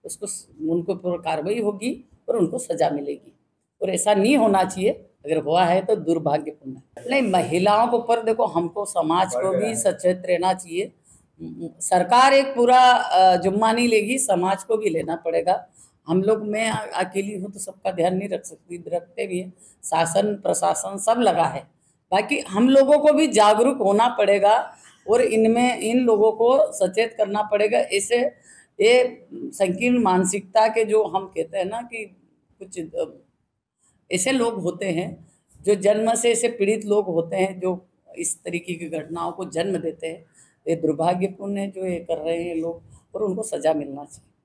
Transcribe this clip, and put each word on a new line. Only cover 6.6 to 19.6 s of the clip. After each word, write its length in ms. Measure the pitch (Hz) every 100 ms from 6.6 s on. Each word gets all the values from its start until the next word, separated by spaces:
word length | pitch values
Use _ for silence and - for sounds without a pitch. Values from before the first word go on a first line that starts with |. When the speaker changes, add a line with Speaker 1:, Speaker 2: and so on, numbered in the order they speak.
| 131 131
Speaker 1:
है। 340 | _ - 247
नहीं, 220 | 269 226
महिलाओं 560 | 185 - 170 202 208 240
के 80 | 240
ऊपर 260 | 233 233
देखो, 220 | 220 226
हमको 400 | 214 160 170 202
समाज 500 | 196 175 160 170 190
को 80 | -
भी 60 | 190
Speaker 2:
बढ़ 80 | 180
गया 120 | 214
है। 80 | 220
Speaker 1:
सचेत 460 | 196 180 180 180 180
रहना 280 | 175 185
चाहिए। 380 | 185 175 170 - _ _ _ _ _ 160 160 165 -
सरकार 520 | - 180 180 240 269
एक 140 | 277 269
पूरा, 340 | 240 240 254
अ, 520 | 254 240 - 180 185 185
जुम्मा 360 | 185 202 220
नहीं 160 | 226 240
लेगी, 300 | 220 202 262
समाज 460 | - 185 185 190
को 120 | - 220
भी 120 | 214
लेना 280 | 160 160 165
पड़ेगा। 520 | 170 165 170 185 - _ _ _ -
हम 160 | 180
लोग, 240 | 196 220 214
मैं 240 | 214 226
अ-, 340 | 214 214 -
अकेली 360 | 190 196 196 202
हूँ 120 | 196
तो 60 | 190
सबका 320 | - - 190
ध्यान 260 | 180 170 185
नहीं 120 | 202
रख 160 | 185
सकती, 400 | - 160 _ 175 170
रखते 380 | 170 170 - 151
भी 140 | 180
हैं, 140 | 185 _